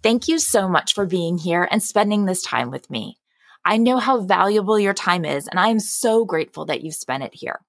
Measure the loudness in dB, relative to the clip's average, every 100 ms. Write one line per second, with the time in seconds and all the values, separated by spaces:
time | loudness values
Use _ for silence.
0 | 2 2 0 0 2 2 4 0 0 -2
1 | 0 0 0 -2 0 0 2 0 0 0
2 | 2 2 0 -2 -2 -4 -4 -6 _ -10
3 | -10 -14 _ _ _ _ 0 2 4 2
4 | 2 0 2 2 4 2 2 2 2 0
5 | -2 -2 -2 -4 -4 0 2 2 0 -2
6 | 2 2 2 -2 -4 -8 -6 -6 -6 -10
7 | -6 -6 -8 -10 -10 -10